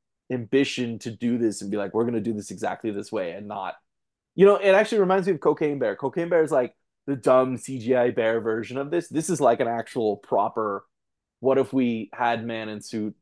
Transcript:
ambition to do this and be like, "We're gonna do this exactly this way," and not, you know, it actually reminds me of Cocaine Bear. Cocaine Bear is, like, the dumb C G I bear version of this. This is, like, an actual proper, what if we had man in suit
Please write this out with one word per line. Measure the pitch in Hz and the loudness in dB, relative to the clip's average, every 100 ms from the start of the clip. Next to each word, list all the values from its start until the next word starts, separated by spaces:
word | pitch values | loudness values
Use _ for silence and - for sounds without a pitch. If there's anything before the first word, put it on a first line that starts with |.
| _ _ _ | _ _ _
ambition | 127 113 135 135 - 120 113 | -8 0 2 2 -2 -6 -6
to | 120 | -10
do | 107 120 120 | -4 -2 0
this | 113 101 | 0 -2
and | 101 | -4
be | 104 | -4
like, | 98 | -2
"We're | 104 | -2
gonna | 117 117 | 0 -2
do | 101 | -2
this | 107 101 | -6 -8
exactly | 95 - 95 113 | -8 -6 -6 -6
this | 101 101 | -6 -6
way," | 107 90 | -6 -6
and | 90 104 | -8 -10
not, | 104 92 - _ _ _ _ _ | -10 -10 -12 _ _ _ _ _
you | - 196 | 4 6
know, | 190 | 6
it | 196 | 6
actually | 190 214 220 | 4 4 2
reminds | 185 190 185 | 4 2 2
me | |
of | 160 | 0
Cocaine | 156 147 151 143 | 0 0 0 0
Bear. | 113 98 | -2 -2
Cocaine | 135 180 170 | -4 -4 0
Bear | 170 | 2
is, | 156 | 4
like, | 147 123 - _ _ - | 2 0 -6 _ _ -6
the | 139 | -2
dumb | 139 127 127 123 | 4 6 4 -2
C | - 131 | -8 -8
G | 113 | 0
I | 123 120 | 2 2
bear | 120 113 117 | 2 0 0
version | 110 110 107 127 | 0 -4 -4 -8
of | 143 | -4
this. | 170 - | -4 -4
This | 156 160 | -4 -2
is, | 165 | 2
like, | 131 117 | 4 4
an | 117 | 0
actual | 117 113 131 110 101 | -2 -6 -2 0 -2
proper, | - 98 107 - 107 98 - _ _ _ _ _ | -2 0 0 -2 -4 -4 -10 _ _ _ _ _
what | 127 131 | 0 2
if | 131 | 2
we | 135 123 113 101 | 0 0 -2 -6
had | - 120 117 | -4 -2 -2
man | 117 113 110 | -4 -8 -8
in | 107 | -10
suit | - 113 107 - | -8 -6 -6 -8